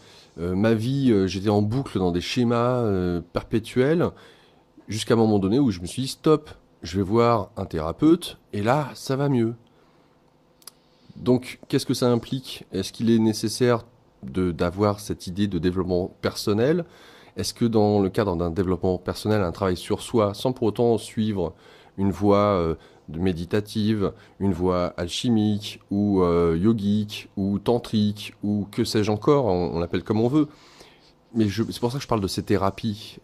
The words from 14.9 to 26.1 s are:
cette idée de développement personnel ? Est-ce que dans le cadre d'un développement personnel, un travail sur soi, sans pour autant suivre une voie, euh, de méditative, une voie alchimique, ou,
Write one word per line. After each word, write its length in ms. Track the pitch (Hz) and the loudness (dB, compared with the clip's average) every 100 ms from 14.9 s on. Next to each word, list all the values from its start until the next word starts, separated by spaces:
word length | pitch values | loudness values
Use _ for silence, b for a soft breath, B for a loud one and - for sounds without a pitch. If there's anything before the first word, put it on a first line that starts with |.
| 101 | 0
cette 260 | - 87 - | -6 -10 -8
idée 200 | 90 104 | -2 -2
de 120 | 87 | 0
développement 560 | 90 90 90 90 95 - | -2 0 0 0 -2 -4
personnel ? 640 | 101 - - 104 127 170 170 B B B B B | -6 -4 -2 0 2 0 -4 B B B B B
Est-ce 160 | - | -8
que 100 | - | -2
dans 360 | 120 110 104 104 | 0 4 4 4
le 100 | 95 | 2
cadre 260 | 104 101 85 | 2 0 0
d'un 140 | 87 | -2
développement 480 | 82 92 90 95 90 | 0 0 0 0 0
personnel, 420 | - 90 104 107 | -2 -4 0 0
un 120 | 87 | 0
travail 260 | 80 95 90 | -2 -2 -2
sur 240 | - 104 | -4 -6
soi, 320 | - 113 104 | -2 0 0
sans 180 | 101 131 | 0 -4
pour 120 | 127 | -2
autant 340 | 110 104 120 110 | -2 0 2 0
suivre 560 | - - 110 98 82 - B B B - | -2 -4 -2 -2 -4 -6 B B B -4
une 140 | 98 | -2
voie, 260 | 82 101 101 | 2 4 4
euh, 360 | 104 95 82 78 B B - | 4 2 0 -2 B B -12
de 80 | 78 | -4
méditative, 960 | 92 82 85 107 101 113 104 107 95 - B B | -2 -2 -2 -4 -2 -2 -2 0 -2 -6 B B
une 140 | 98 | -2
voie 400 | 85 92 90 87 - | 0 0 0 -2 -4
alchimique, 840 | 87 - 127 110 107 104 - - - | -6 -4 0 2 2 0 -6 -14 -6
ou, 320 | 101 104 | -2 2